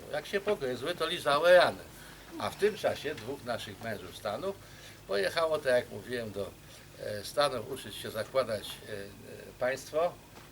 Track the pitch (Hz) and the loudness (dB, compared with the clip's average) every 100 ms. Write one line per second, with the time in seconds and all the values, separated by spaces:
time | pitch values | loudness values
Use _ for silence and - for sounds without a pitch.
0 | - 147 - 202 208 208 131 123 143 165 | -6 -6 -2 -2 0 0 0 -2 -2 -2
1 | 160 170 147 143 170 180 139 95 - - | -2 0 4 6 10 10 10 4 -10 -16
2 | - - - 330 104 - 202 196 - - | -16 -18 -14 -4 -4 2 2 2 0 0
3 | 143 151 110 139 120 117 113 98 113 101 | -4 -6 -8 -8 -6 -6 -6 -8 -8 -8
4 | 90 - 107 110 185 202 - - - - | -8 -8 -4 -4 -4 -6 -12 -18 -18 -16
5 | - 202 185 170 160 151 143 123 117 110 | -4 0 2 2 2 2 4 4 2 -8
6 | 101 123 113 98 98 - - - - - | -6 -6 -4 -6 -8 -10 -18 -18 -18 -10
7 | 113 104 - - 143 127 107 98 110 98 | -8 -6 -6 2 2 2 -6 -8 -8 -8
8 | 113 104 104 131 113 104 - - - 104 | -6 -4 0 2 2 0 -4 -12 -10 -10
9 | 101 - - 107 98 - 127 135 - 151 | -10 -12 -16 -14 -14 -2 0 0 -2 0
10 | 170 - - - - | 0 -2 -16 -20 -18